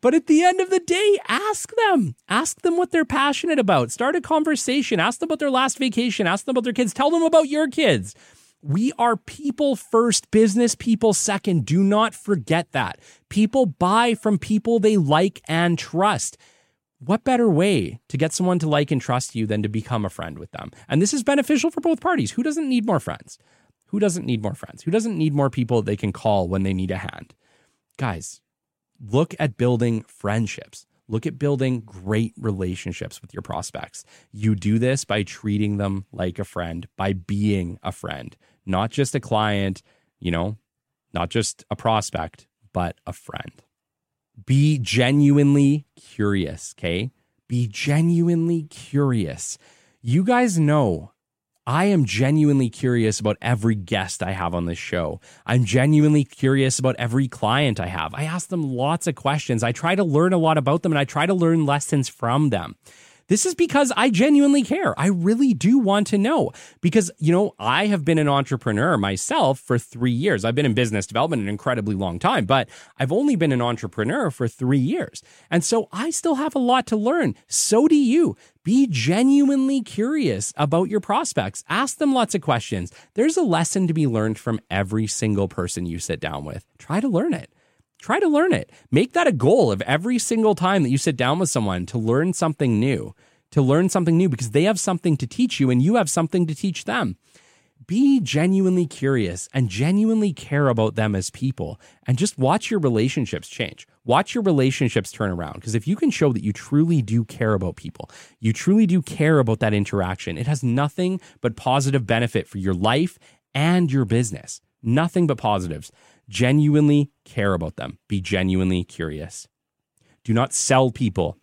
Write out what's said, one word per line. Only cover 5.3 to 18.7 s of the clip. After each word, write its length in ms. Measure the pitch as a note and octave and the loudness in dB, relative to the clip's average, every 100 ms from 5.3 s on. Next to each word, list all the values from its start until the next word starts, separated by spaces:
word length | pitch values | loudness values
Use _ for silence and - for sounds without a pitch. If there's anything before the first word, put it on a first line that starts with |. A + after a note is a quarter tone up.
| D4+ | -2
their 120 | D4 | 0
last 280 | B3+ C4+ - | 0 0 -2
vacation. 480 | C4 A3+ A#3+ G3+ F#3 | -2 0 -2 0 0
Ask 180 | G3 | -2
them 80 | - | -2
about 120 | B3+ | -2
their 80 | A#3+ | -2
kids. 200 | A3 A#3+ | -2 -2
Tell 180 | - C#4 | 0 0
them 120 | E4+ | 2
about 260 | E4 D#4+ D4+ | 4 4 4
your 200 | D4 D#4 | 0 0
kids. 460 | C#4+ C#4 B2+ F#2+ - - _ _ _ | 0 2 2 -2 -14 -20 _ _ _
We 320 | D3 D#3 A#3+ - | -4 -2 -2 0
are 180 | A#3+ A3+ | 0 0
people 600 | - - D4 - C#4+ A#3+ | -6 -10 -8 -2 -2 -2
first, 540 | - A3+ A#3 G#3 - | 0 2 2 0 0
business 420 | G#3+ A3 G3+ A#3+ | 2 4 4 0
people 400 | - - A3 A3+ | 0 0 2 2
second. 500 | G3+ - G3 - E3+ | 0 -2 -4 0 0
Do 180 | G#2 E3 | 2 2
not 300 | G3 G#3 A3 | 4 2 0
forget 600 | - - G3 A2 E3 - | -2 -4 -4 0 -2 0
that. 260 | C#3 G#2 - - - _ | -4 -4 -6 -20 -20 _
People 380 | - G#3+ C4+ A#3+ | 0 2 2 0
buy 480 | C#3+ F3 G#3+ A#3+ | 0 2 2 2
from 220 | A3+ A3 G3+ | 0 0 -2
people 420 | - G#3+ A#3 A#3 | 0 -2 0 2
they 160 | G#3 G#3+ | 4 2
like 440 | D3 D3+ F#3+ - - | 4 4 2 -2 -4
and 320 | E3 F3 E3+ | 0 0 0
trust. 580 | - D#3+ G3+ D#3+ - - _ _ _ _ _ _ | -4 0 0 0 -6 -12 _ _ _ _ _ _
What 240 | B2+ G#3 | -4 -2
better 260 | - B3+ A#3 | 0 2 4
way 520 | D#3 F#3+ F3 F2 A2 _ | 4 2 2 -2 -8 _
to 80 | C3+ | -2
get 160 | D#3+ | -2
someone 260 | - F3+ F3+ | 0 0 0
to 100 | |
like 220 | D#3 | 2